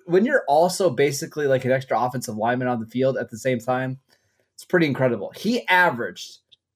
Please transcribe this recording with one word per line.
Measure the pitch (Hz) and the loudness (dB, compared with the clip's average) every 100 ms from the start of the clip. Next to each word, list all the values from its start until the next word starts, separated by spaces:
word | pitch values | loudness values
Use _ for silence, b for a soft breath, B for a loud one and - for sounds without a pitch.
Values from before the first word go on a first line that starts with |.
| - | 0
when | 175 | 2
you're | 233 285 - | 4 2 2
also | 143 175 180 185 | 4 4 2 0
basically, | 131 143 139 160 - 143 | 2 0 0 -8 -4 0
like, | 131 | 0
an | 127 | 2
extra | 131 131 113 | -2 0 -2
offensive | 127 127 - 107 | 0 -4 -8 -4
lineman | 113 123 127 | -2 0 -2
on | 120 | -4
the | 110 | -4
field | 123 131 117 | 0 0 0
at | 120 | -6
the | 107 | -6
same | 131 123 | -2 -2
time, | 120 127 131 131 _ _ _ _ _ | -2 -4 -4 -8 _ _ _ _ _
it's | - | -20
pretty | - 180 160 | -2 0 2
incredible. | 127 131 113 90 | 2 0 0 -6
He | - 202 240 - | -6 -2 -2 2
averaged | 180 175 123 104 87 - - _ _ _ | 4 4 2 -8 -8 -18 -20 _ _ _